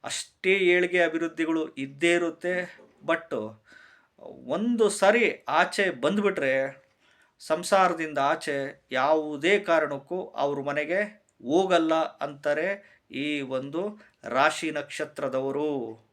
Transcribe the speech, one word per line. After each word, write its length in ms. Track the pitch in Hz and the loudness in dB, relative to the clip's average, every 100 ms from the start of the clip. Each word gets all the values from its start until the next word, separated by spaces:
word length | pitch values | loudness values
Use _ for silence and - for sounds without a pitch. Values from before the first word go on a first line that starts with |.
ಅಷ್ಟೇ 460 | 117 - - _ 185 | -8 -10 -12 _ 0
ಏಳ್ಗೆ 520 | 196 180 180 180 180 | 4 4 4 2 2
ಅಭಿವೃದ್ಧಿಗಳು 720 | 165 165 165 165 165 160 156 | 2 0 -6 -4 -2 0 -2
ಇದ್ದೇ 380 | - 135 139 170 | -8 -12 -2 2
ಇರುತ್ತೆ. 720 | 170 170 165 180 180 175 - - _ - | 2 0 -4 -6 -6 -8 -16 -20 _ -4
But 280 | 165 - 127 107 110 _ - - _ _ _ - - | -4 -2 -8 -8 -14 _ -20 -20 _ _ _ -20 -18
ಒಂದು 440 | 123 160 233 233 208 | -6 -2 -2 2 2
ಸರಿ 560 | 202 196 226 208 - - | 6 4 6 2 0 0
ಆಚೆ 420 | 151 185 - 190 | 2 2 2 0
ಬಂದ್ಬಿಟ್ರೆ 960 | 127 143 202 202 185 135 135 135 139 _ _ _ _ _ _ | 0 0 2 0 0 0 0 -2 -8 _ _ _ _ _ _
ಸಂಸಾರದಿಂದ 800 | - 160 180 196 180 165 156 147 | -4 -4 2 4 4 2 -4 0
ಆಚೆ 680 | 139 156 156 139 139 - _ | 0 0 -2 -4 -6 -10 _
ಯಾವುದೇ 680 | 131 139 160 151 147 160 202 | 0 2 2 0 -2 2 2
ಕಾರಣಕ್ಕೂ 680 | 196 165 147 143 139 180 - | 4 2 2 -6 -8 -10 -8
ಅವ್ರ 340 | - 143 143 | -4 -2 -2
ಮನೆಗೆ 640 | 139 147 151 185 208 - _ _ | -4 -4 -2 -2 -2 -10 _ _
ಹೋಗಲ್ಲ 520 | 117 160 185 170 160 | 0 0 4 2 4
ಅಂತಾರೆ 1040 | 160 156 - 143 143 147 147 180 202 - _ _ | 0 0 -6 -10 -4 -2 -2 -2 -6 -12 _ _
ಈ 300 | 131 147 147 | -8 -4 -4
ಒಂದು 600 | 131 131 139 156 202 208 _ _ | -4 -6 -6 -6 -8 -10 _ _
ರಾಶಿ 460 | 110 127 151 156 160 | -4 2 2 2 -6
ನಕ್ಷತ್ರದವರು. 1300 | 151 143 - 147 - 139 131 135 139 151 139 113 110 _ | -6 -8 -8 -8 -6 -4 -2 -2 -2 -2 -4 -6 -12 _